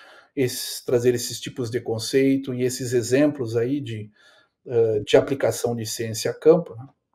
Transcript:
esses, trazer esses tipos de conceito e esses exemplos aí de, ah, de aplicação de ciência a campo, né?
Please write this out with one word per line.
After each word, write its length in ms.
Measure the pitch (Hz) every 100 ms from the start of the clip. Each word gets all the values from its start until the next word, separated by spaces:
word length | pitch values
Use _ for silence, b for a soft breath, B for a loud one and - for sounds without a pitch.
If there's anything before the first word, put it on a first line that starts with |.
| b b b
esses, 500 | - 127 - - -
trazer 300 | - 123 123
esses 260 | 120 - 120
tipos 300 | - - 117
de 100 | 117
conceito 720 | - 113 - 135 135 135 135
e 120 | 123
esses 280 | 127 127 127
exemplos 640 | 123 107 127 151 143 117 117
aí 240 | 123 143
de, 300 | 117 107 104 _ _ _ _ _ -
ah, 340 | 120 113 107 -
de 100 | 135
aplicação 600 | - 135 117 117 120 117
de 100 | 110
ciência 440 | - 113 107 117
a 40 |
campo, 400 | 120 151 170 170
né? 120 | 107 135 _ _